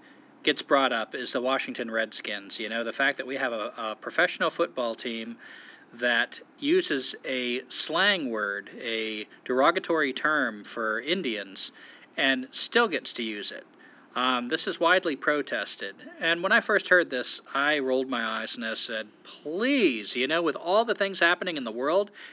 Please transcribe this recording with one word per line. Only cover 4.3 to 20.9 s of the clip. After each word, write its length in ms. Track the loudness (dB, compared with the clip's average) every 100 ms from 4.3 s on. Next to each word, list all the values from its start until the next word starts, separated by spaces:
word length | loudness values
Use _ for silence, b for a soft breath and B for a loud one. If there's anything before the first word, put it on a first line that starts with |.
| 2 -4
football 460 | 0 -2 0 -4
team 420 | -4 -6 -6 -8 -12 B B B B B
that 460 | -4 0 2 0 -4 -18 -6
uses 560 | 2 2 4 -2 -2 -6
a 380 | -6 -4 -2 -4 -4
slang 600 | -4 -2 2 2 2 0
word, 400 | -2 -2 -4 -8 -10
a 460 | -6 -4 -4 -6 -10 B
derogatory 680 | -2 4 4 4 0 0 0
term 520 | 0 0 2 0 -4
for 360 | -12 -6 -2 -2
Indians, 720 | -2 -2 -2 -4 -6 -8 -10 B B B B -2
and 320 | 0 0 -2
still 360 | -4 0 4 4
gets 240 | 2 -4
to 80 | -6
use 280 | -6 -6 -8
it. 140 | -12 -16 -20 B B B
Um, 340 | -2 0 0 0
this 180 | -2 -2
is 140 | 0
widely 340 | 6 6 4
protested. 800 | -2 0 0 0 -4 -4 -6 -8 -10 -18 -4
And 220 | -2 0
when 80 | 4
I 100 | 2
first 280 | 4 0 6
heard 220 | 6 6
this, 320 | 0 -4 -8 -6
I 280 | 0 2 2
rolled 280 | 2 2 2
my 160 | -2 -2 -4
eyes 160 | -4 -6
and 80 |
I 80 | -4
said, 340 | -4 -4 -6 -8 -14
"Please, 920 | -20 -14 -8 -2 2 6 4 4 -4 -2
you 100 | 0
know, 140 | 2
with 160 | 2 0
all 300 | 2 4
the 80 | 4